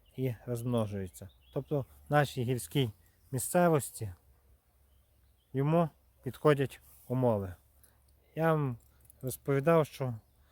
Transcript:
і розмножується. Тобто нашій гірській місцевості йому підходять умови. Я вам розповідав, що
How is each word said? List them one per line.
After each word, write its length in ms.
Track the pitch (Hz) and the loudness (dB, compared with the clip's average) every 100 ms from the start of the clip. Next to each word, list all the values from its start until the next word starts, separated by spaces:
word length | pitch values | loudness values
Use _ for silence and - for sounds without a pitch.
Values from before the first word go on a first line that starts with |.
| _ - | _ -6
і 200 | 131 113 - | -6 -6 -8
розмножується. 840 | 120 120 120 107 101 95 - 95 - _ | -6 -2 -2 -2 -4 -8 -12 -20 -20 _
Тобто 320 | 147 131 147 123 - - | -10 -4 -6 -6 -12 0
нашій 340 | 147 143 - | 2 2 0
гірській 480 | 120 123 - 147 123 - _ _ _ | -2 -2 -2 -2 -2 -4 _ _ _
місцевості 840 | 127 - 180 175 156 - - 107 90 _ _ _ _ _ _ _ _ _ _ _ _ _ | -6 -2 2 4 4 0 -8 -12 -12 _ _ _ _ _ _ _ _ _ _ _ _ _
йому 360 | 131 143 165 165 - _ _ | -2 2 2 0 -4 _ _
підходять 560 | - - 151 143 135 - _ - - | -12 0 2 4 0 -6 _ -20 -6
умови. 480 | 131 127 107 95 90 _ _ _ _ _ _ _ - | 0 2 2 -2 -10 _ _ _ _ _ _ _ -2
Я 160 | 160 | 2
вам 260 | 156 139 120 _ _ _ _ | 2 0 -4 _ _ _ _
розповідав, 640 | 131 - - 139 139 165 147 | -10 -8 -2 0 4 4 2
що 280 | - 131 110 - _ _ | -2 -6 -6 -12 _ _